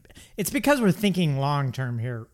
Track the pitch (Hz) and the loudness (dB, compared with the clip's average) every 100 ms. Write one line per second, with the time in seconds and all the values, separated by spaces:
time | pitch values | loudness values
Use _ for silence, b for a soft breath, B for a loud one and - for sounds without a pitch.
0 | - - B B 190 254 277 285 214 - | -14 -20 B B -4 0 2 4 4 2
1 | 208 180 160 135 139 143 135 117 127 120 | 2 2 0 0 0 0 -2 -4 -4 -4
2 | 123 117 113 | -6 -8 -10